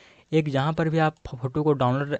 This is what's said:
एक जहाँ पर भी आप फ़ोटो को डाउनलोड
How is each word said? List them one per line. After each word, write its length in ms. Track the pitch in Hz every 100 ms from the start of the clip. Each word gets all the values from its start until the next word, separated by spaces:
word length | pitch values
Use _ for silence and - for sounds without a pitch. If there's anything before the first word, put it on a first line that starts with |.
| - _ _
एक 160 | 156 151
जहाँ 240 | 135 147
पर 160 | 160 160
भी 100 | 160
आप 160 | 156 - -
फ़ोटो 340 | 123 127 151
को 100 | 151
डाउनलोड 420 | 143 127 131 143 147